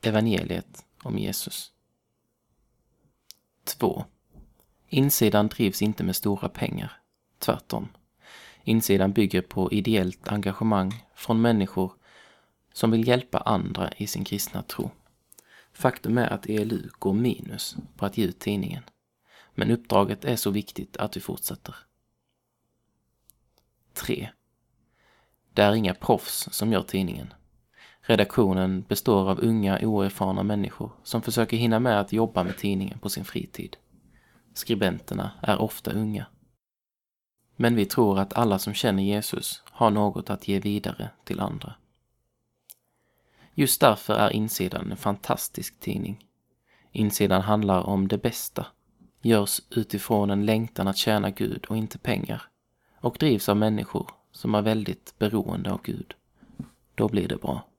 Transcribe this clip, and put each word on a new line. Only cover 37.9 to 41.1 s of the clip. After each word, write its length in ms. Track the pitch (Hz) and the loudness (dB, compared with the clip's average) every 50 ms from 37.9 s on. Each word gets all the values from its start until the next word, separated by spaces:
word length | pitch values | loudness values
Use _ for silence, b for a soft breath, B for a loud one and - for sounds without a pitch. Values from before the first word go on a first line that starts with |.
| - - 117 104 98 98 | 4 2 4 4 4 2
att 140 | 98 98 - | 0 0 2
alla 260 | - 120 110 98 95 | 2 2 2 2 0
som 160 | - - 101 | 0 -4 -4
känner 280 | - - 120 98 98 98 | 0 0 2 2 2 2
Jesus 600 | 98 104 104 107 - - - - - - - _ - | 0 0 -2 -2 -4 -6 -6 -6 -8 -10 -10 _ -20
har 200 | _ - 117 113 | _ 2 2 4
något 400 | 101 107 104 104 - 95 95 - | 4 4 2 0 0 -2 -6 -6
att 180 | 104 98 - - | -6 -6 -2 -2
ge 120 | 98 98 | -2 0
vidare 500 | 98 104 101 104 98 - 87 - - 110 | 0 0 -2 -2 -4 -6 -6 -6 -8 -10